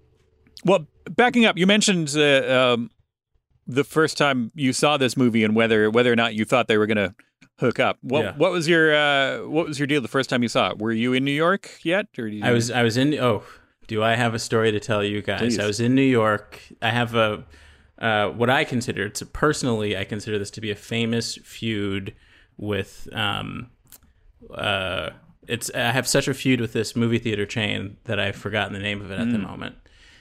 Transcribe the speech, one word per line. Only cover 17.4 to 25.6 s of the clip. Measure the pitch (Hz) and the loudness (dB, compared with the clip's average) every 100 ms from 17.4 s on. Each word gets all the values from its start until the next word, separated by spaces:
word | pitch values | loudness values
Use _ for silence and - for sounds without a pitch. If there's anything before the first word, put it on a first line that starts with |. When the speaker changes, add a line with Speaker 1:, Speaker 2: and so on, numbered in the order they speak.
| - - - _ _ - | -10 -20 -20 _ _ -6
Speaker 2:
uh, | 113 107 104 | 0 0 0
what | 107 117 | 0 2
I | 135 | 2
consider, | 156 123 110 101 101 | 0 -4 -4 -6 -6
it's | - | -8
a, | - | -12
personally, | - 147 147 135 113 104 95 | -2 0 0 -2 -2 -2 -4
I | |
consider | 98 104 110 107 | -4 -8 -4 -6
this | 98 | -6
to | - | -8
be | 110 | -8
a | 101 | -8
famous | - 113 117 117 113 - | -6 -2 0 -2 -4 -10
feud | - - 113 107 101 98 95 - _ _ _ - | -16 -8 -4 -2 -2 -4 -6 -16 _ _ _ -12
with, | 104 98 - - - | -4 -4 -6 -12 -12
um, | - 104 101 - - 120 _ _ - _ _ _ _ - | -4 -4 -4 -6 -10 -14 _ _ -20 _ _ _ _ -18
uh, | - 101 98 92 90 82 - - _ - | -8 -4 -4 -4 -6 -8 -12 -20 _ -8
it's, | 123 | -8